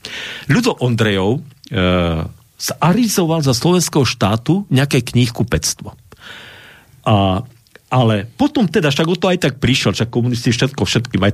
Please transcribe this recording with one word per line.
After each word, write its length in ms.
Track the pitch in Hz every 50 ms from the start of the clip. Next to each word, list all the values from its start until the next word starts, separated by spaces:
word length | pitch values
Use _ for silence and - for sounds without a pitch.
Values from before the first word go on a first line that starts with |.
| - - - - - - - - - -
Ľudo 320 | 143 226 233 240 - -
Ondrejov, 640 | 131 117 117 110 113 107 101 95 92 101 123 156 - - - _ - -
e, 140 | - 98 92 90 90 90 87 85 82 80 80 85 - - _ _ _ -
zarizoval 800 | - - - - 143 160 180 226 247 214 - 208 180 156 165 165
za 160 | 147 139 123 107
slovenského 480 | - 165 180 185 156 - - 156 127
štátu 640 | 110 - - 101 95 107 120 - - 165 196 202 -
nejaké 320 | - 127 139 139 - 135
knihkupectvo. 960 | 117 - - 120 123 113 117 - 113 - - 78 - - - - - - - - - _ - - - - - - - - - - - - - - _ _ _ _ - 110
A, 320 | 107 98 98 95 92 95 - - - _ _ _ - - _ -
ale 260 | 123 127 123 113 110 101 104 117 - -
potom 320 | 269 294 - 302 220 160
teda, 240 | - 226 156 143 135
však 140 | - 160 160
o 80 | 185 170
to 100 | - 190
aj 140 | 180 180
tak 120 | 180 147 117 -
prišiel, 400 | - 117 127 - - 104 95 -
však 160 | 113 - -
komunisti 400 | 123 117 123 123 117 - - 117
všetko 320 | - 135 127 - - 104
všetkým 400 | - - - - - - 98 98
aj 80 | 101